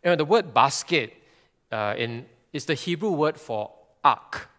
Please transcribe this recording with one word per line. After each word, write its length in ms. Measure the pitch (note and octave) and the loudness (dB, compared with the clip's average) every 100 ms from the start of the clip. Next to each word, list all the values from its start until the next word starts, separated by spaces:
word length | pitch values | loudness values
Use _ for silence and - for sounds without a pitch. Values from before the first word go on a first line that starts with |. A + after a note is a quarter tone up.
You 80 | F3 | 2
know, 40 | E3+ | 0
the 100 | D3+ | 2
word 280 | A3+ F#3+ | 2 2
basket, 600 | A#2 C3+ - - E3+ A2 - _ _ _ _ _ | 2 2 2 0 0 0 -10 _ _ _ _ _
uh, 220 | A2+ G#2 G#2 | -4 -4 -2
in, 280 | A#2 A#2 C3 _ _ | -4 -6 -14 _ _
is 120 | D3+ - | -12 -4
the 100 | D#3 | -4
Hebrew 360 | - E3+ G#3 | -2 -4 -2
word 280 | E3 D3+ D3+ | 0 0 -2
for 320 | - A2+ G#2+ - _ _ | -8 -8 -8 -12 _ _
ark. 460 | C#3+ B2 - - - | 2 2 -2 -14 -14